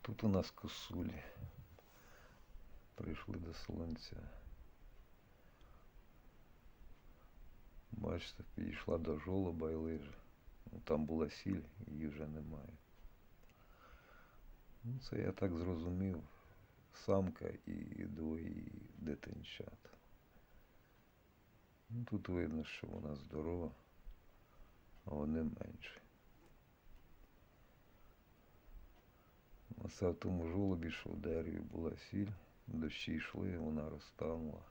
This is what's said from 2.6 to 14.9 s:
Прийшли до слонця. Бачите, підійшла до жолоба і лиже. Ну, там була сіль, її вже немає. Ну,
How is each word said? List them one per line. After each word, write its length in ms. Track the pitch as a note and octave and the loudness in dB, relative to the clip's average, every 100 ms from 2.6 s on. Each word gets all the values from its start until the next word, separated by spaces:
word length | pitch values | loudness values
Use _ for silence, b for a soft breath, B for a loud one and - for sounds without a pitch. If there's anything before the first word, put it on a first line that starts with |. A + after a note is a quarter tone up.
| - - - - | -12 -12 -14 -4
Прийшли 400 | D#2+ D#2+ - E2 | -2 -2 -2 -2
до 180 | E2 | -2
слонця. 640 | D#2+ - E2+ E2 D#2+ - - - - - - - - - - - - - B B B B B B - - - - - - - - - - - - B B B - - - - - | -4 -4 -2 0 -2 -4 -8 -8 -10 -12 -12 -14 -14 -16 -16 -18 -20 -20 B B B B B B -18 -18 -18 -18 -18 -18 -18 -18 -14 -14 -12 -14 B B B -12 -12 -12 -12 -6
Бачите, 520 | A2 E2 E2+ - - - - | 0 2 2 0 -8 -6 -2
підійшла 420 | F2 F2 - E2+ | 0 0 2 4
до 220 | D#2+ D2+ | 4 2
жолоба 520 | F2+ F#2+ F#2 D#2+ D#2+ | 4 6 6 4 4
і 40 | D#2+ | 4
лиже. 380 | D#2+ D#2+ C#2+ - - - - - - | 2 0 -2 -10 -12 -18 -18 -12 -10
Ну, 80 | - | -8
там 220 | - D#2 D#2 | 4 6 6
була 240 | D#2+ D2 | 6 4
сіль, 320 | - F#2+ F#2+ D2+ - - | 2 0 0 0 -10 -6
її 200 | D2+ D#2 | -2 -2
вже 200 | D2 D2+ | 0 -2
немає. 460 | D#2 D2+ D2+ C2+ - - - - - - - - B B B B B B B B B - - - - | -2 -4 -4 -6 -12 -16 -14 -14 -14 -20 -18 -20 B B B B B B B B B -16 -16 -18 -8
Ну, 160 | A#2 | -4